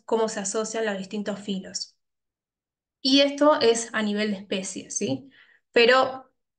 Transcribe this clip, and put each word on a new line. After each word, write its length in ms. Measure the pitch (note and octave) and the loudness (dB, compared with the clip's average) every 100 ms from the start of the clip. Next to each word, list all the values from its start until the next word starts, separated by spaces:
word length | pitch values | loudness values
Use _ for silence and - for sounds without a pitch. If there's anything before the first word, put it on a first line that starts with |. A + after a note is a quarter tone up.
cómo 240 | - A3+ A3 | -4 -2 0
se 140 | G#3 | -2
asocian 440 | G3 A3+ G#3+ A3+ A3 | -6 -4 -4 -4 -4
los 120 | G3 | -4
distintos 420 | F#3+ G#3+ G#3 G3 | -6 -8 -6 -8
filos. 580 | - F#3+ F#3 - - _ _ _ _ _ _ _ _ _ _ _ | -6 -8 -6 -12 -12 _ _ _ _ _ _ _ _ _ _ _
Y 220 | C4 C#4 | 2 4
esto 360 | C#4 C#4+ D4 D4+ | 4 4 4 4
es 260 | A#3 A#3 - | 4 2 -2
a 80 | A3 | -4
nivel 300 | G#3+ G#3 G#3+ | -2 -2 -2
de 60 | F#3+ | -4
especie, 520 | - G3 F#3+ - - | -6 -8 -6 -12 -10
¿sí? 380 | - G#3+ C4 - _ _ _ _ | -6 -4 -6 -8 _ _ _ _
Pero, 640 | A#3+ A#3 C4 C4 - - _ _ | 4 6 6 2 -4 -16 _ _